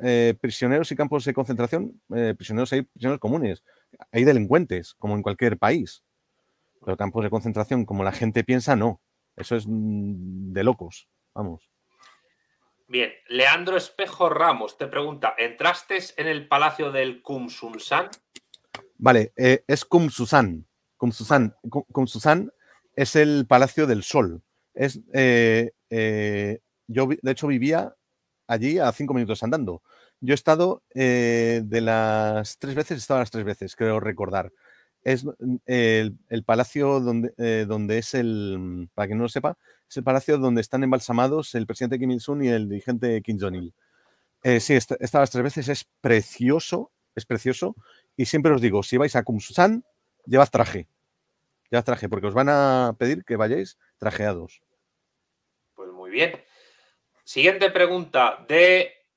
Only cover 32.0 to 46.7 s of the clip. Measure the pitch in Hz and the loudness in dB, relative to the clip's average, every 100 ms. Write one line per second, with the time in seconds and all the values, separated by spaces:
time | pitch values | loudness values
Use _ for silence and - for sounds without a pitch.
32 | 110 107 107 107 107 - 139 139 151 147 | 2 2 0 -2 -4 -10 -8 -4 -4 -6
33 | - 135 117 113 104 98 95 - 113 110 | -2 -2 -2 -4 -6 -6 -8 -4 -2 -2
34 | 107 92 95 95 87 _ _ _ _ _ | -4 -6 -4 -4 -6 _ _ _ _ _
35 | 131 131 135 - 123 123 - 123 117 110 | -2 -2 -2 -8 -6 -6 -2 0 2 2
36 | 107 90 - 117 - 113 123 147 139 139 | 0 -6 -8 -6 0 0 0 0 0 0
37 | 120 117 117 - 117 110 104 107 104 113 | 0 -2 -4 -4 -2 -2 -2 -4 -2 -2
38 | 113 135 117 110 101 95 92 87 87 - | -2 -2 -2 -2 -4 -6 -8 -10 -10 -8
39 | 98 107 120 139 147 - _ _ - 139 | -4 -2 -2 -2 -4 -6 _ _ -14 -6
40 | 127 131 143 147 131 117 107 131 131 131 | 0 0 2 2 2 2 0 0 0 0
41 | - 117 131 151 147 120 110 110 123 127 | 0 0 2 0 -4 -4 -6 -4 -4 -2
42 | 127 123 127 143 131 113 107 101 127 120 | -2 -2 -4 -2 0 0 -2 -6 -4 -2
43 | 123 113 104 104 98 92 87 - _ _ | 0 -2 -2 -4 -4 -6 -10 -16 _ _
44 | _ _ _ _ 131 120 - 131 - - | _ _ _ _ 2 2 4 2 2 -4
45 | 131 147 139 123 135 156 131 135 - _ | 0 2 2 2 -4 -4 -4 -6 -8 _
46 | 131 113 - - 123 160 - | 2 2 2 0 2 2 0